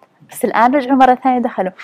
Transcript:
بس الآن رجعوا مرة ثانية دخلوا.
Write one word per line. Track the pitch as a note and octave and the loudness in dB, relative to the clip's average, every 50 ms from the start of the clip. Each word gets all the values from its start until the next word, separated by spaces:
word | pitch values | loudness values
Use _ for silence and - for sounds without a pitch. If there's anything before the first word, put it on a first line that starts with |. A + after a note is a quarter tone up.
| _ _ _ _ - _ | _ _ _ _ -20 _
بس | - - - | -10 -6 -6
الآن | G#3+ - - A3+ B3 C4 | -4 0 0 0 2 2
رجعوا | D4 B3+ B3 C4+ B3+ | 0 0 0 2 4
مرة | C4 B3+ B3+ | 4 4 4
ثانية | B3 - B3+ B3+ B3 | 2 0 -2 -2 -2
دخلوا. | A#3 B3 - - F#3+ F#3 F#3 - | -4 -4 -4 -4 -6 -6 -6 -10